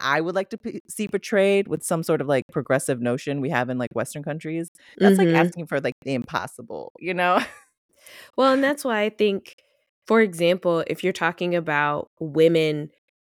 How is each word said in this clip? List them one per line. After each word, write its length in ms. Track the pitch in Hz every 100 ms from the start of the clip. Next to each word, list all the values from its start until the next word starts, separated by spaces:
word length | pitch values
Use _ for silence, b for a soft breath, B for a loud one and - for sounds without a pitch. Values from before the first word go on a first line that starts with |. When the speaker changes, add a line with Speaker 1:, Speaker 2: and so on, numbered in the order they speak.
Speaker 1:
I 180 | 131 151
would 140 | 165
like 160 | 185 190
to 80 | 226
p-, 220 | 226 143 -
see 180 | - 208
portrayed 600 | 196 - 202 196 196 196
with 160 | 160
some 180 | - 170
sort 180 | 160 156
of, 60 | 139
like, 160 | 135 -
progressive 500 | 156 123 131 - 127
notion 400 | 120 123 - 143
we 100 | 131
have 180 | 123 123
in, 80 | 127
like, 120 | 117
Western 300 | 117 - 151
countries. 460 | 147 151 156 165 170 - B B
That's 200 | 196 196
like 100 | 175
Speaker 2:
Mm-hmm. 100 | 165
Speaker 1:
asking 280 | 175 170 156
for, 120 | 143
like, 140 | 127 -
the 120 | 135
impossible, 760 | 131 117 101 104 - 113 76 - -
you 160 | 175
know? 240 | 180 180 190 233
<laughs> 20 | B B _ _ B B B B -
Speaker 2:
Well, 160 | 262
and 100 | 269
that's 220 | 269 285
why 160 | 262 220
I 80 | 208
think, 440 | 214 214 196 - - _ _ _ _ -
for 140 | 226
example, 640 | 214 165 170 180 180 165 -
if 160 | 165
you're 100 | 180
talking 420 | 185 170 175 175
about 540 | 175 160 147 147 147 - -
women 720 | 160 147 160 165 156 151 147 _ _ _